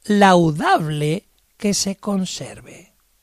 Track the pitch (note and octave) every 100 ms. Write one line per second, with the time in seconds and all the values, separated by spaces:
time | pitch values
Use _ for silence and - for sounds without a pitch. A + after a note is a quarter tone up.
0 | - G#3 G3 F3+ E3 D3+ D#4+ F#4 D#3 D3+
1 | D3+ E3+ - _ _ - G#3 G3 - G3
2 | - G3 F#3 - A#2+ G2+ - - - _
3 | _ _